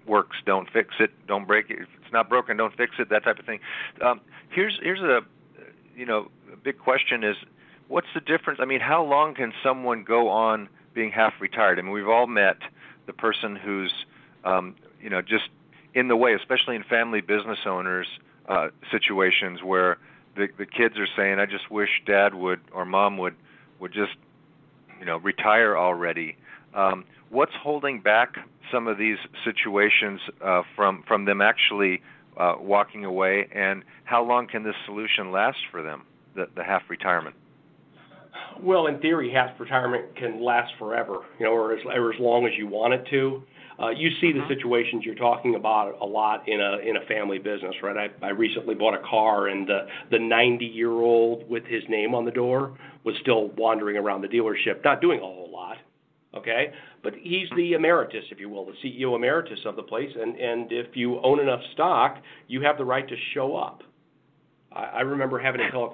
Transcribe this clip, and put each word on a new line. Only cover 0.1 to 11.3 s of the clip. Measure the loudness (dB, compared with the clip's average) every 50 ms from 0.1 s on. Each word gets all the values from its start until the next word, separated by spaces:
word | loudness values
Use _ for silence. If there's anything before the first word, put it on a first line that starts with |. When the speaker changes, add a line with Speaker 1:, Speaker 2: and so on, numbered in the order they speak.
| 2 2 2 2 -4 -6 -2
Speaker 1:
don't | 0 0 0 -2 0 0
fix | 0 0 0 0 0
it, | 0 0 0 _ _
don't | -4 -4 -2 0
break | 2 2 2 2 -2
it. | -6
If | -12 -14 -16 -20 -20
it's | -10 -2
not | 0 0 2
broken, | 2 2 0 2 0 0
don't | -2 -2 -2 -2
fix | -2 -4 -2 -2
it," | -4 -2 0
that | 0 2 2
type | 0 -2
of | -2 -6
thing. | -10 -12 -10 -12 -12 -12 -12 -12 -12 -6 0 0
Um, | 0 0 0 -6 _ -20 -20 -20 -6
here's, | -4 -2 -2 -2 -4 -4
here's | -4 -4 -4 0
a, | 2 2 2 2 2 -2 _ _ _ _ _ -20 -20 -20 -20 _ _ _ -16
you | -10 -4
know, | -2 -2 -2 -2 -4 _ _ _ -20
a | -20
big | -10 -8 -8 -8 -2
question | 2 2 2 2 2 0 -2 0 0
is, | -2 -2 -4 -8 -18 _ _ -20 -20 -20 -20 _
what's | -4 -4 -4 -2 -4 -6
the | -6
difference? | -2 0 0 0 0 -2 -4 -2 -2
I |
mean, | -2 0 0
how | 0 2 2 2 2
long | 4 2 2 2 2 0
can | -4 -6 -6 -4 -2
someone | -2 -2 0 0 -2 -2 -2 -2 0
go | 2 2 4 4 4
on | 2 2 2 2 2 0 -4 -10 -18 _ _ _ -6
being | -4 -4 -2
half | 2 2 2 2